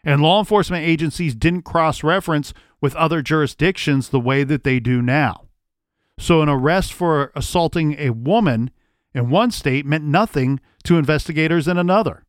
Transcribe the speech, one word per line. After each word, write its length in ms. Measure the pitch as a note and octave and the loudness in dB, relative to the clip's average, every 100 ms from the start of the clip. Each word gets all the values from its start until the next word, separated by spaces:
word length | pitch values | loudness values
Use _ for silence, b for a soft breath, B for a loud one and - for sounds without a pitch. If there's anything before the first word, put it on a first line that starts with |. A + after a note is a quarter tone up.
And 180 | D#3 C#3+ | 2 2
law 160 | D3+ G3 | 4 4
enforcement 480 | G3 G#3 F3+ F3 D#3+ | 2 0 0 -2 0
agencies 480 | E3 D#3+ - E3+ | 0 -2 -2 -4
didn't 280 | A2+ D3+ F3+ | 0 0 0
cross-reference 920 | - E3+ D#3+ C#3 D3 F#3+ F3+ D3+ C#3+ b b b | -2 0 0 0 -2 -2 0 -4 -4 b b b
with 160 | C#3+ D#3 | -4 -2
other 240 | D#3+ E3 | -2 -2
jurisdictions 880 | C3 D#3+ C#3+ - E3 F#3+ - C#3 - | 0 0 0 0 -2 0 0 0 0
the 120 | C3+ | -2
way 220 | A#2+ C#3 | 0 0
that 200 | C3+ D3 | 0 -2
they 160 | C#3 C3 | 0 -2
do 220 | A#2 B2 | 0 0
now. 440 | B2 C#3 C3+ E2+ - _ _ _ _ _ _ - | 0 0 0 -4 -16 _ _ _ _ _ _ -12
So 220 | - E3 | 2 2
an 80 | D3+ | 4
arrest 460 | C#3 C3+ F#3 - | 2 2 0 -2
for 360 | - F3 D3+ C#3 | -4 0 0 -2
assaulting 600 | - B2+ F3+ E3 F3 D3+ D3 | -6 -4 -2 0 0 -2 -2
a 120 | C#3 | -4
woman 600 | A2+ B2+ A3 F#3+ A2+ B2+ _ _ _ _ | -4 0 2 2 0 -4 _ _ _ _
in 160 | C3 A#2+ | -4 0
one 220 | E3 A#3+ | 2 2
state 340 | - - C3+ | -2 -2 -2
meant 200 | C#3+ D#3 | -2 -2
nothing 560 | D3+ E3 A3+ C#3+ B2+ C#3 b b | 0 0 0 0 0 -2 b b
to 120 | - E3+ | 2 2
investigators 720 | C#3 D3+ - D#3 D#3 E3+ D3 | 4 0 -2 -2 0 0 0
in 80 | F3+ | 0
another. 480 | F3 G3 G3 - | 2 2 0 -6